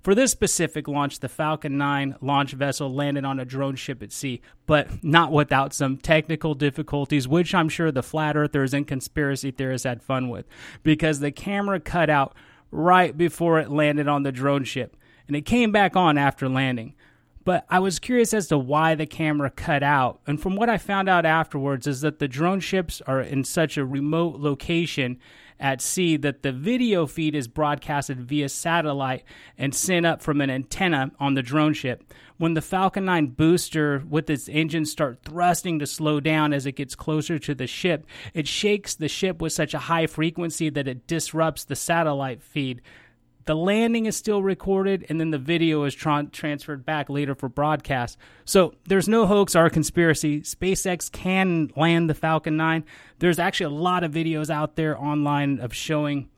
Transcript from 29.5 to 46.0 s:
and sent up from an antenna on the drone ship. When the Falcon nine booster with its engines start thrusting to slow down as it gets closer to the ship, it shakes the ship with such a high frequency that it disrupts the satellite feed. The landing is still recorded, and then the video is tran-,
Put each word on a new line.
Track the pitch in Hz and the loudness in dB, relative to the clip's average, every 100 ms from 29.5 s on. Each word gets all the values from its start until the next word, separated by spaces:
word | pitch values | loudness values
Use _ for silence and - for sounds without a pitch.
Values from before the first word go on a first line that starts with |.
| - | -6
and | 131 139 | -4 -2
sent | - 175 170 | 0 2 2
up | 156 | 0
from | - 147 | -2 0
an | 139 | 0
antenna | 131 135 - 190 147 135 - | -2 -6 -2 0 2 -2 -2
on | 139 135 | 0 0
the | |
drone | 123 151 151 151 | 0 2 2 0
ship. | 131 117 _ - - _ | -4 -8 _ -20 -20 _
When | 165 160 | 0 0
the | |
Falcon | - 190 190 202 190 | -2 0 0 0 0
nine | 175 147 | 2 0
booster | 123 160 175 - 156 147 139 151 | 2 4 4 2 -2 0 -2 -2
with | 151 156 | -4 0
its | 151 - | -4 -2
engines | 151 160 160 151 | -2 0 -2 -4
start | - 143 120 | -2 -4 -4
thrusting | - 160 175 170 185 156 | -12 0 2 2 -2 -4
to | 143 | -4
slow | - 151 151 | -2 0 0
down | 147 156 151 | 2 2 2
as | 143 135 | 0 -4
it | |
gets | 135 139 - | -8 -10 -8
closer | - 156 151 160 | -4 -2 -2 -4
to | - | -4
the | 135 127 | -6 -6
ship, | - 180 151 - - - | -2 -2 -2 -4 -18 -8
it | 170 143 | -6 -4
shakes | - 208 208 - - | -2 0 0 -2 -6
the | 156 | -6
ship | - 190 165 | -2 -2 -2
with | 160 | -4
such | - 151 147 | -2 -2 -4
a | |
high | - 170 165 | -2 0 0
frequency | - 160 160 170 - 156 | 0 -2 -2 -6 -2 -2
that | 143 135 | -2 -4
it | 127 - | -8 -6
disrupts | 165 - 156 160 151 | -4 -4 0 0 -2
the | - 139 | -8 -6
satellite | - 170 160 139 135 117 | 0 0 2 0 -4 -8
feed. | - 151 131 127 - - _ _ _ _ - | -8 -4 -4 -6 -14 -20 _ _ _ _ -4
The | 156 | 0
landing | 180 214 233 233 220 | 2 2 2 2 -2
is | 208 | -4
still | 214 208 | -2 0
recorded, | 190 185 196 190 190 190 - | 0 -2 0 0 2 0 -2
and | 160 | -2
then | 160 | 0
the | 151 | -2
video | 131 170 165 156 143 | 0 2 2 2 0
is | |
tran-, | - | -2